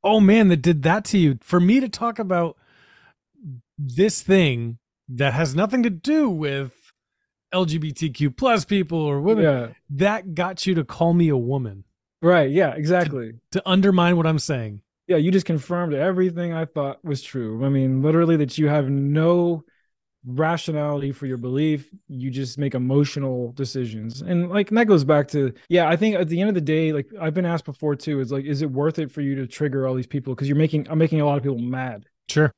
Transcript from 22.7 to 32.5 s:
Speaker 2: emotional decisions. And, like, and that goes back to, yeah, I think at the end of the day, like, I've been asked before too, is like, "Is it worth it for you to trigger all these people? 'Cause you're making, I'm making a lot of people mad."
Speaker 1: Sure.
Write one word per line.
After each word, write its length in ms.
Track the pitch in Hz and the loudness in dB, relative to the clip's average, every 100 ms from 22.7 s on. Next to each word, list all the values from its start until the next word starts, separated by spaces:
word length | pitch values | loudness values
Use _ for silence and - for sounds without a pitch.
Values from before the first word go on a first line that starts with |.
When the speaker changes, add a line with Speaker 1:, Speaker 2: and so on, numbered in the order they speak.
| 127 | -2
Speaker 2:
emotional 800 | 123 139 143 147 135 127 120 | 0 2 2 -2 -6 -4 -6
decisions. 680 | 127 131 135 120 110 110 127 | -8 -8 -6 -8 -8 -12 -12
And, 280 | 180 175 175 | -4 -2 0
like, 180 | 202 202 | -2 0
and 80 | 220 | 0
that 100 | 226 | 4
goes 180 | 180 139 | 4 6
back 240 | 151 143 | 2 2
to, 240 | 147 135 - _ | -2 -2 -4 _
yeah, 180 | 175 160 | 2 2
I 80 | 165 | 2
think 200 | 220 196 | 2 0
at 120 | 170 | -2
the 140 | 170 | 0
end 80 | 202 | 0
of 60 | 185 | 0
the 40 | |
day, 300 | 151 156 160 | 0 0 0
like, 160 | 147 131 208 | -2 -6 -6
I've 120 | 160 | -4
been 120 | 160 175 | -2 -2
asked 180 | 170 | -4
before 320 | - 135 151 143 | -6 -6 -4 -4
too, 240 | - 143 | -4 -4
is 140 | 123 | -2
like, 100 | 135 | -4
"Is 180 | 139 143 | -4 -4
it 80 | 151 | -2
worth 300 | 131 151 160 | 0 -2 -2
it 100 | 147 | -8
for 120 | - | -4
you 140 | 139 135 | -4 -4
to 120 | 127 | -8
trigger 400 | - 151 135 131 | -4 -4 -2 -2
all 60 | 131 | -4
these 120 | 120 | -4
people? 280 | 143 131 123 | -8 -6 -6
'Cause 140 | 139 | 0
you're 80 | 143 | 2
making, 300 | 156 151 143 | 2 0 -2
I'm 80 | 156 | 0
making 240 | 160 156 | 2 2
a 40 | 147 | 0
lot 120 | 143 | 0
of 60 | |
people 160 | 135 123 | -2 -4
mad." 460 | 120 131 127 107 _ _ - | -4 -6 -8 -10 _ _ -4
Speaker 1:
Sure. 240 | 151 151 | 2 2